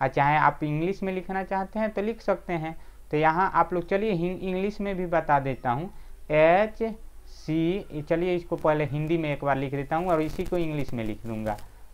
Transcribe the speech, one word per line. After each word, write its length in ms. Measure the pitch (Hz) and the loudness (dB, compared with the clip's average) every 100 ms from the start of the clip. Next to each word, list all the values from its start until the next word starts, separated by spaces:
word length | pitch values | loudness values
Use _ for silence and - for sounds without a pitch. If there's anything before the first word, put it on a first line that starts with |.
और 60 | 135 | 0
चाहे 300 | 147 143 151 | 2 4 6
आप 260 | 139 147 | 4 2
इंग्लिश 400 | 151 151 170 196 | 0 0 0 -2
में 100 | 190 | -4
लिखना 300 | 185 180 190 | -4 -4 -4
चाहते 360 | 185 190 196 214 | -2 -4 -4 -2
हैं 120 | 220 | -2
तो 100 | 214 | -2
लिख 200 | 208 220 | -4 -2
सकते 320 | - 185 - 170 | -2 -2 -2 -4
हैं। 220 | 160 - - - - | -4 -8 -14 -18 -4
तो 60 | 151 | 2
यहाँ 340 | 156 165 190 | 4 4 4
आप 200 | 160 170 | 4 2
लोग, 120 | 175 170 | 0 0
चलिए 260 | 196 220 | 0 2
हिं-, 260 | 170 175 180 | 0 0 -2
इंग्लिश 420 | 185 185 208 208 | -4 -2 -2 -2
में 140 | 202 180 | -4 -4
भी 100 | 170 | 0
बता 320 | 170 151 143 | 0 4 2
देता 300 | 135 123 127 | 2 -2 -2
हूँ, 180 | 123 185 - - - - | -2 -4 -10 -14 -12 0
एच 520 | 151 160 185 214 - 226 208 - - - | 6 6 6 4 -2 -6 -6 -14 -16 -16
सी, 760 | - - 160 165 196 - 151 | -10 -2 0 2 0 -4 -6
चलिए 340 | 147 165 180 175 | 0 0 2 0
इसको 200 | 175 160 | -2 0
पहले 280 | 160 151 147 | 2 2 2
हिंदी 320 | 147 156 170 | -2 0 0
में 140 | 151 | 0
एक 120 | 139 | -2
बार 140 | 139 135 | 0 0
लिख 140 | 139 | 0
देता 220 | 139 139 160 | -4 -2 0
हूँ 120 | 185 | 2
और 120 | 160 | 2
इसी 220 | 156 170 180 | 0 -2 -2
को 120 | 180 | 0
इंग्लिश 360 | 160 151 135 | 0 -2 -2
में 100 | 123 | -2
लिख 220 | 107 107 113 | -4 -4 -6
दूंगा, 320 | 110 107 107 - - - | -4 -4 -4 -8 -16 -16